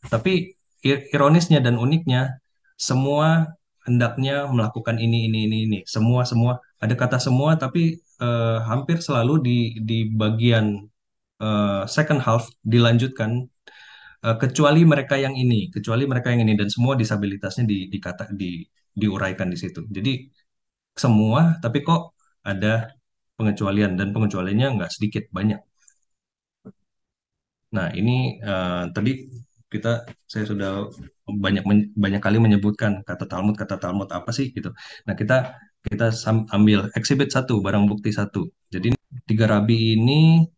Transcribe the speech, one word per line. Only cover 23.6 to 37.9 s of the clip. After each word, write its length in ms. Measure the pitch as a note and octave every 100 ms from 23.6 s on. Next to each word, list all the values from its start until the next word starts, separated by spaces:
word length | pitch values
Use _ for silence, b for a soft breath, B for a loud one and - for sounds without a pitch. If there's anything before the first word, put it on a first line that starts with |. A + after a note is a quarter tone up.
| G2+ G2+ G#2 F#2
dan 160 | G2
pengecualiannya 560 | G#2 G#2+ G2 F#2 G#2 C3+ A2+
nggak 160 | E2+
sedikit, 320 | - G#2 A2 -
banyak. 240 | - G#2+ G#2 _ _ b b _ _ _ _ _ _ - - _ _ _ _ _ _ _ _ _
Nah, 160 | G#2 E2+ F2+
ini, 400 | A2 B2+ B2+ -
eh, 480 | G#2+ F#2+ F2+ F2+ F2
tadi 400 | F2 A2 C3 - A#2 - _ _
kita, 320 | G#2+ A2+ A#2 - - _
saya 160 | A2+
sudah 480 | G#2+ G#2 G2 G2 G2+ - - _
banyak 400 | - G#2 F#2+ G2
men-, 240 | F#2+ G#2 G#2 -
banyak 240 | G2 G2
kali 160 | G2 G#2+
menyebutkan 640 | A2+ G2+ G#2 G#2 A2 G2+ G#2
kata 160 | F2+
Talmud, 320 | F#2+ F2+ G2+ G#2
kata 240 | G#2 F#2+
Talmud 320 | F2 F#2+ F#2+
apa 160 | F2 -
sih 240 | A#2+ C3+
gitu. 160 | - E2+ - B B -
Nah, 80 | F3+
kita, 400 | G#2+ B2+ B2+ B B _
kita 320 | - G2+ A2+
sam-, 320 | A2+ - A2 G#2+
ambil 400 | G2+ G#2+ G2+ G2+
exhibit 400 | - A2+ C3 C#3
satu, 320 | C3+ C3 A2
barang 240 | F#2+ G2+
bukti 240 | G#2